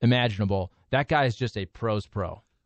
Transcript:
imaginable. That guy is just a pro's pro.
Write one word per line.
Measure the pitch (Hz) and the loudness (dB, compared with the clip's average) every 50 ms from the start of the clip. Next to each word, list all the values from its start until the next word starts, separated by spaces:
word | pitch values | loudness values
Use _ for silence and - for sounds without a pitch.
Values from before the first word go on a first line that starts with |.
imaginable. | - 117 123 123 123 120 107 95 107 98 101 98 92 87 _ _ _ - | 2 4 4 4 2 0 0 0 -2 0 0 -2 -4 -6 _ _ _ -2
That | - 131 143 - | 0 0 0 2
guy | 165 151 139 | 2 2 2
is | 127 117 | 2 0
just | - 131 117 - 104 | -2 -4 -4 -4 -6
a | 98 | -8
pro's | - - - - 113 107 104 - | -8 -8 -6 -2 -2 -2 -2 -2
pro. | - - 107 95 85 85 - _ _ _ _ _ | -4 -6 -6 -4 -4 -6 -10 _ _ _ _ _